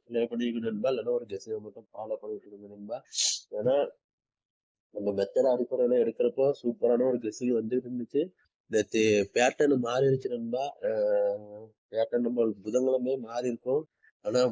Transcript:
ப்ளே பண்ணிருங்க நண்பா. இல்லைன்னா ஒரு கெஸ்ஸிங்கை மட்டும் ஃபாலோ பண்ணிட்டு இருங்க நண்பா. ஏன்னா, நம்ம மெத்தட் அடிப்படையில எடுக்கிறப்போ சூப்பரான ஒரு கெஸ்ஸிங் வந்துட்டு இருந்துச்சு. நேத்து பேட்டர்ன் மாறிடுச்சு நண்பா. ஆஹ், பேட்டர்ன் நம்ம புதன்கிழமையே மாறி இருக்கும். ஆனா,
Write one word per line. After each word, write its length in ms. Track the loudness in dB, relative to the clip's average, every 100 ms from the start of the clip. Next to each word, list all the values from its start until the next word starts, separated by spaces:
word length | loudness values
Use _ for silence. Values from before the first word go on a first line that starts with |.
ப்ளே 200 | _ -2
பண்ணிருங்க 380 | -2 -2 -2 -2
நண்பா. 260 | -4 -2 -2
இல்லைன்னா 240 | -2 -2
ஒரு 140 | -4 -4
கெஸ்ஸிங்கை 320 | -10 -6 -8
மட்டும் 260 | -8 -16 -18
ஃபாலோ 300 | -14 -8 -8
பண்ணிட்டு 320 | -6 -10 -12
இருங்க 200 | -18 -18
நண்பா. 300 | -16 -12 -12 -8 -4 -2 -4 -8
ஏன்னா, 220 | -2 0 0 -2 -8 _ _ _ _ _ _ _ _ _
நம்ம 180 | -6 -4
மெத்தட் 360 | -2 0 2 2
அடிப்படையில 500 | 2 -2 0 2 4
எடுக்கிறப்போ 460 | 2 2 0 2 0
சூப்பரான 520 | 2 -4 0 2 4 2
ஒரு 120 | 0
கெஸ்ஸிங் 340 | -4 -4 0
வந்துட்டு 340 | 0 0 -2 -2
இருந்துச்சு. 360 | -8 -2 -2 -2 _ _ _ _
நேத்து 320 | 0 2 2 4 4 4
பேட்டர்ன் 460 | 4 4 4 4 4
மாறிடுச்சு 500 | 2 2 2 2 -2
நண்பா. 340 | -6 -4 -4 -6 -4
ஆஹ், 580 | -2 0 2 2 2 -2 -8 -16 -18 _ _
பேட்டர்ன் 380 | -2 0 0 0
நம்ம 200 | 2 0 0
புதன்கிழமையே 580 | -2 0 2 0 0 -4
மாறி 260 | -4 -4 -4
இருக்கும். 340 | -4 -2 -4 -4 _ _ _
ஆனா, 160 | -2 2 2